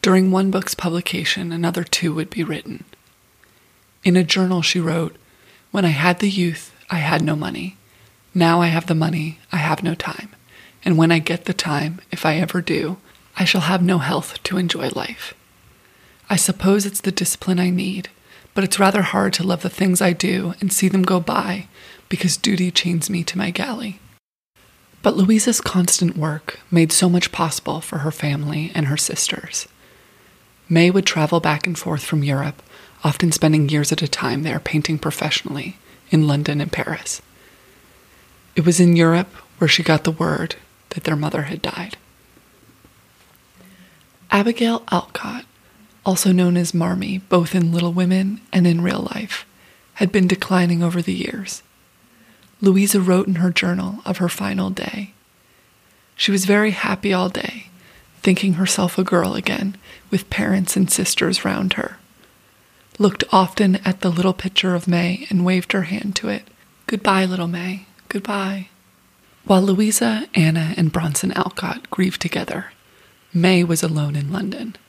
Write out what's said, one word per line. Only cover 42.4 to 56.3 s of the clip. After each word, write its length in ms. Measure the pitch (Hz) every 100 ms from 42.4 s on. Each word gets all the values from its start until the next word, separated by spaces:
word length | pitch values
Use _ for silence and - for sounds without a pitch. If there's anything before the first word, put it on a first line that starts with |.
| _ _ _ _ _ _ _ _ _ _ _ _ - - - _ _ _ _
Abigail 540 | 202 214 233 233 226 -
Alcott, 540 | 180 - - 214 240 - _ _ _ _ _ -
also 280 | 185 196
known 240 | 185 180 175
as 160 | 170
Marmee, 460 | 170 165 185 196 190 -
both 260 | 180 170 185
in 160 | 170
Little 220 | 170 175
Women 480 | 175 180 185 190 208 -
and 140 | 190 175
in 140 | 170
real 260 | 175 - -
life, 320 | - 214 - - _ - _ _
had 180 | - 190
been 160 | 208 180
declining 560 | 185 - 185 175 170
over 180 | 170 175
the 120 | 170
years. 480 | 185 - 226 190 - _ _ _ _ _ _ _ _ _ _
Louisa 400 | 196 190 202 202
wrote 280 | 185 185 190
in 80 | 175
her 160 | 180
journal 480 | 170 175 180 185 208
of 140 | - 185
her 100 | 175
final 420 | - 196 190 190
day. 420 | 190 - 208 196 _ _ _ _ _ _ _ _ _ _ -
She 160 | -